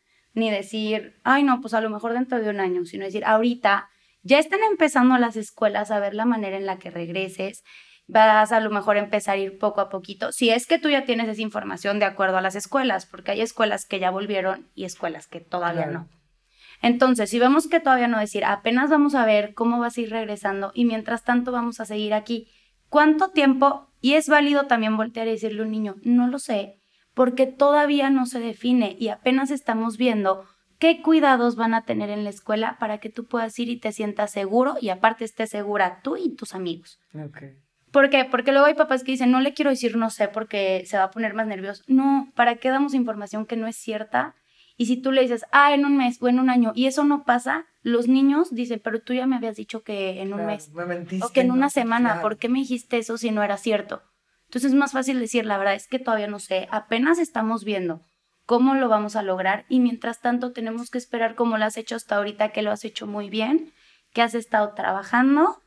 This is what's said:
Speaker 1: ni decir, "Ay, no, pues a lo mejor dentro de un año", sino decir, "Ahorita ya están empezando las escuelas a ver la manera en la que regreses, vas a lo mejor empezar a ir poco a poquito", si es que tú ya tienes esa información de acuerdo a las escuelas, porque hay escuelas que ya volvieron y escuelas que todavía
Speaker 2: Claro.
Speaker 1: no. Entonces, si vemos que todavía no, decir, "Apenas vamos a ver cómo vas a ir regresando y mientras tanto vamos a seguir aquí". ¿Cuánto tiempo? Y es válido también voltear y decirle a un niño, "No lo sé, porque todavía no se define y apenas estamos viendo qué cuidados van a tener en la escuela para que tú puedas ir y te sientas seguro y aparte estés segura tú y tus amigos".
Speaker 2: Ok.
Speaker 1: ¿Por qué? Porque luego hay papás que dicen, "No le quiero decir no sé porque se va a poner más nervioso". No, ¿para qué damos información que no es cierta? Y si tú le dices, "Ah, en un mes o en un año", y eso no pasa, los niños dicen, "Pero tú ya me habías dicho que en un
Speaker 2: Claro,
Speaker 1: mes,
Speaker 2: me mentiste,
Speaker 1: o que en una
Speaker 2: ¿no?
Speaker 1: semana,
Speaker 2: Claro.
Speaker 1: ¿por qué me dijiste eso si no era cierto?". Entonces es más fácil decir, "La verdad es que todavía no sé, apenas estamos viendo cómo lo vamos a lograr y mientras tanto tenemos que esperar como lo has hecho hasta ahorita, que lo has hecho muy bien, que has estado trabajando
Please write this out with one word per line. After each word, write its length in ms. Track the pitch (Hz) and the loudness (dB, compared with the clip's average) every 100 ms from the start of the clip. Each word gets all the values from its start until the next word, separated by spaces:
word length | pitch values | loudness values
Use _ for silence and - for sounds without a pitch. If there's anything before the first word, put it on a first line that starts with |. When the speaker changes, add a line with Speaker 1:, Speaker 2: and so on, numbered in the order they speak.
| _ _ _ | _ _ _
Speaker 1:
ni 160 | 220 226 | -4 -2
decir, 680 | 202 202 220 214 214 - _ | -2 -4 -6 -4 -4 -6 _
"Ay, 180 | 247 277 | 0 4
no, 160 | 285 247 | 4 2
pues 120 | 233 | 0
a 60 | 226 | -2
lo 80 | 220 | -2
mejor 220 | 214 226 | -4 -4
dentro 260 | 240 254 247 | -4 -2 -2
de 100 | 214 | -2
un 100 | 202 | -2
año", 240 | 190 180 | -2 -4
sino 200 | 170 196 | -6 -8
decir, 200 | 196 202 | -8 -4
"Ahorita 640 | 214 220 240 240 202 196 - _ _ _ | 0 2 2 0 0 0 -4 _ _ _
ya 160 | 185 277 | 2 2
están 220 | 311 392 | 2 0
empezando 540 | 440 403 311 277 254 254 | 0 2 2 4 4 4
las 180 | 233 220 | 2 -2
escuelas 540 | 214 - 214 202 208 | -10 -2 -2 -2 -2
a 100 | 208 | -2
ver 140 | 202 | -2
la 100 | 208 | -2
manera 320 | 240 240 196 196 | 0 0 -2 -6
en 80 | 196 | -6
la 120 | 185 | -8
que 120 | 180 | -10
regreses, 720 | 170 170 185 190 190 190 - - - - _ - | -10 -8 -6 -6 -8 -10 -10 -20 -20 -20 _ 0
vas 460 | 226 220 214 214 | 6 6 6 4
a 80 | 226 | 2
lo 100 | 220 | 0
mejor 260 | 208 208 208 | 0 0 0
empezar 360 | 208 208 208 196 | 0 -2 -2 -2
a 20 | |
ir 200 | 196 196 | -4 -4
poco 220 | 208 208 | -2 -2
a 80 | 196 | -4
poquito", 420 | 190 185 202 214 | -6 -10 -8 -8
si 180 | - 233 | 0 2
es 160 | 233 240 | 2 2
que 120 | 330 | 0
tú 120 | 302 | 2
ya 140 | 277 269 | 0 0
tienes 220 | 226 226 | -2 -4
esa 120 | 214 | -4
información 560 | 214 208 196 180 202 208 | -6 -6 -8 -6 -2 0
de 60 | 196 | 0
acuerdo 300 | 202 190 185 | 0 0 2
a 60 | |
las 140 | 190 196 | 0 -4
escuelas, 500 | - 277 262 190 - | -4 -2 0 -2 -6
porque 240 | 185 196 | -12 -6
hay 80 | 208 | -4
escuelas 460 | 226 - 214 202 - | -4 -2 -2 -2 -6
que 140 | 196 | -4
ya 100 | 185 | -2
volvieron 580 | 190 208 196 185 190 - | -2 -2 -2 -2 -4 -10
y 100 | - | -14
escuelas 440 | 185 - 170 160 - | -12 -8 -8 -10 -14
que 120 | 170 | -18
todavía 440 | - 180 170 165 151 | -10 -4 -2 -2 -4
Speaker 2:
Claro. 120 | 170 | -6
Speaker 1:
no. 80 | 170 _ _ _ _ _ - - | -12 _ _ _ _ _ -20 -2
Entonces, 480 | 240 240 262 240 202 | 0 4 4 2 0
si 80 | 233 | 2
vemos 300 | 247 294 311 | 4 4 2
que 120 | 330 | 2
todavía 280 | 285 254 240 | 4 2 2
no, 100 | 220 | 0
decir, 260 | 208 202 | -2 -2
"Apenas 460 | - 202 233 247 277 | -2 -2 0 2 4
vamos 240 | 302 285 | 4 4
a 100 | 277 | 4
ver 300 | 226 208 208 | 4 2 0
cómo 240 | - 233 240 | -2 -2 0
vas 180 | 233 240 | -2 -4
a 40 | |
ir 100 | 220 | -6
regresando 600 | 226 214 208 202 196 196 | -6 -6 -6 -6 -4 -6
y 100 | - | 0
mientras 400 | 240 220 214 233 | 0 0 -6 -6
tanto 280 | - 247 247 | -2 -2 -2
vamos 280 | 247 233 226 | -4 -6 -8
a 40 | 220 | -8
seguir 280 | 214 208 | -6 -2
aquí". 340 | 214 208 233 - _ _ _ _ | -2 -2 -8 -8 _ _ _ _
¿Cuánto 420 | 294 302 311 381 | 4 6 4 2
tiempo? 580 | 320 277 262 277 - - _ | 2 4 4 2 2 -8 _
Y 140 | 247 | 2
es 140 | 302 302 | 2 4
válido 380 | 294 285 285 277 | 4 4 2 2
también 300 | 233 220 220 | 0 0 -2
voltear 300 | 226 226 226 | -4 -4 -4
y 40 | |
decirle 280 | 220 220 214 | -4 -6 -6
a 20 | |
un 60 | 220 | -6
niño, 260 | 220 208 196 | -4 -6 -4
"No 220 | 233 240 247 | 2 4 2
lo 120 | 269 | -2
sé, 420 | - 208 202 - _ _ _ | -4 -4 -6 -14 _ _ _
porque 320 | - 247 247 262 | 0 2 2 0
todavía 640 | 262 285 294 294 285 277 | 2 4 4 4 2 4
no 160 | 269 247 | 2 0
se 140 | 247 | -4
define 560 | 233 - 240 247 214 - | -8 -4 0 2 2 -2
y 100 | 220 | -6
apenas 420 | 208 254 262 269 | -2 0 0 0
estamos 460 | 277 - 220 226 214 | -4 -2 -2 -2 0
viendo 500 | 247 220 190 190 - _ _ - | 2 2 0 0 -4 _ _ 2
qué 220 | 330 330 | 2 4
cuidados 560 | 320 320 285 254 240 233 | 4 4 6 4 2 0
van 160 | 226 | 0
a 100 | 226 | 0
tener 260 | 226 220 208 | -2 -4 -4
en 140 | 208 | -6
la 60 | 208 | -8
escuela 460 | 202 - 214 226 - | -8 -4 -2 -2 -4
para 180 | 214 214 | -6 -6
que 100 | 214 | -10
tú 160 | 240 240 | -12 -6
puedas 320 | 233 226 226 | -4 -4 -4
ir 100 | 240 | -6
y 80 | 240 | -6
te 140 | 214 | -6
sientas 400 | 208 208 202 208 | -6 -6 -4 -4
seguro 440 | 202 196 226 269 - | -4 -2 0 0 0
y 80 | 208 | -4
aparte 340 | 185 226 233 | 2 2 0
estés 260 | 226 - 220 | -6 -6 -8
segura 500 | 208 202 202 185 185 | -6 -4 0 -2 -2
tú 140 | 269 370 | -8 -6
y 180 | 330 | -6
tus 200 | - - | -8 -12
amigos". 440 | 190 180 165 - _ _ | -8 -8 -8 -14 _ _
Speaker 2:
Ok. 280 | 151 147 147 139 - _ _ _ | -16 -16 -16 -20 -20 _ _ _
Speaker 1:
¿Por 180 | 277 277 | 4 6
qué? 140 | 277 262 | 4 2
Porque 220 | 240 247 | 0 2
luego 140 | 277 294 | 4 6
hay 80 | |
papás 300 | 311 302 262 | 4 2 0
que 80 | 262 | -2
dicen, 180 | 262 247 | 0 2
"No 100 | 254 | 2
le 140 | 277 | 2
quiero 160 | 277 285 | 0 0
decir 260 | 262 240 226 | 0 -2 -2
no 140 | 226 | -2
sé 180 | - 208 | -2 -4
porque 540 | 214 220 202 190 185 180 | -4 -6 -2 -2 -2 -2
se 120 | 202 | -2
va 60 | |
a 60 | 190 | -2
poner 220 | 226 214 | -2 -6
más 120 | 214 220 | -4 -6
nervioso". 380 | 190 196 202 - | -6 -10 -8 2
No, 460 | 262 269 277 269 | 2 4 0 -2
¿para 220 | - 240 233 | 0 0 0
qué 120 | 262 | 0
damos 220 | 262 285 | 0 0
información 520 | 269 233 208 202 214 220 | 0 -2 -6 -8 -8 -6
que 100 | 233 | -6
no 100 | 226 | -6
es 80 | - | -8
cierta? 580 | - 214 214 247 302 - _ _ _ - | -8 -8 -4 -4 -4 -8 _ _ _ -4
Y 100 | 226 | -2
si 100 | 247 | -2
tú 160 | 262 | 0
le 100 | 269 | 2
dices, 220 | 254 233 - | 2 -2 2
"Ah, 200 | 277 285 | 6 6
en 140 | 285 285 | 4 2
un 100 | 277 | 2
mes 220 | 247 247 | 0 0
o 60 | 247 | 2
en 120 | 247 | 2
un 100 | 262 | 4
año", 220 | 247 226 | 4 2
y 120 | 214 262 | 2 0
eso 180 | 269 | 2
no 180 | 294 285 | 2 2
pasa, 420 | 269 240 262 311 330 _ | 2 0 0 -4 -6 _
los 260 | 233 240 240 | -2 0 4
niños 440 | 262 277 294 339 | 4 4 4 0
dicen, 280 | 233 247 220 | -2 -6 -6
"Pero 180 | 226 226 | -4 -6
tú 120 | - | -4
ya 120 | 254 262 | -4 -2
me 100 | 254 | -2
habías 180 | 226 | -4
dicho 300 | 208 214 220 | -8 -10 -12
que 360 | - 202 190 190 | -8 -6 -6 -6
en 100 | 196 | -8
un 80 | 202 | -6
Speaker 2:
Claro, 60 | 208 | -6
Speaker 1:
mes, 240 | 208 - | -6 -10
Speaker 2:
me 120 | 156 175 | -10 -8
mentiste, 400 | 175 170 190 233 | -8 -6 -6 -2
Speaker 1:
o 60 | |
que 100 | 262 | 2
en 100 | 247 | 4
una 140 | 254 277 | 4 2
Speaker 2:
¿no? 40 | |
Speaker 1:
semana, 380 | 277 226 233 240 | 0 0 2 0
Speaker 2:
Claro. 80 | 185 | 0
Speaker 1:
¿por 160 | 208 214 | -4 -4
qué 100 | 233 | -2
me 100 | 262 | -2
dijiste 400 | 262 247 - 233 | -2 -6 -4 -4
eso 180 | 226 226 | -4 -4
si 140 | 233 | -4
no 140 | 214 | -2
era 120 | 202 202 | -2 -2
cierto?". 460 | 233 208 196 - _ _ _ _ _ | -2 -2 -4 -12 _ _ _ _ _
Entonces 240 | 247 269 | -2 2
es 40 | 269 | 2
más 140 | 277 | 2
fácil 300 | 262 254 254 | -2 -2 -2
decir, 260 | 226 240 214 | -2 -2 0
"La 120 | 196 | 0
verdad 160 | 196 | 0
es 120 | 202 - | -2 -4
que 140 | 254 | -6
todavía 260 | 254 214 208 | -2 -2 -2
no 140 | 202 | -8
sé, 260 | - 190 - | -4 -4 -4
apenas 480 | 214 - 233 285 339 | -6 -4 0 2 0
estamos 420 | 311 233 220 226 | -2 -2 -2 -4
viendo 380 | 196 202 175 160 _ _ _ _ - | -4 -4 -4 -8 _ _ _ _ -2
cómo 280 | 240 262 | 2 4
lo 140 | 269 247 | 2 2
vamos 260 | 214 208 | 2 0
a 80 | 214 | -4
lograr 420 | 196 185 185 208 - | -2 -2 0 -2 0
y 100 | 254 | 2
mientras 420 | 240 233 233 226 | 2 0 -8 -4
tanto 300 | 240 247 247 | -2 -2 -4
tenemos 380 | 240 226 226 240 | -8 -8 -8 -8
que 80 | 247 | -10
esperar 380 | - 233 226 226 | -6 -4 -2 0
como 200 | 233 214 | 0 0
lo 80 | |
has 120 | 214 226 | -2 -4
hecho 180 | 220 | -10
hasta 220 | 226 - 202 | -10 -4 -2
ahorita, 320 | 208 208 214 | -2 -2 -2
que 120 | 214 | -2
lo 100 | 208 | -2
has 120 | 208 | -4
hecho 220 | 214 - 208 | -6 -10 -10
muy 240 | 208 202 | -10 -6
bien, 420 | 214 220 330 320 _ _ _ _ | -4 0 0 -2 _ _ _ _
que 100 | - | -2
has 120 | 233 | 0
estado 400 | 233 226 214 208 | -2 -2 0 0
trabajando 840 | 208 190 190 196 240 262 294 349 - | -2 -4 -4 -2 2 4 4 2 0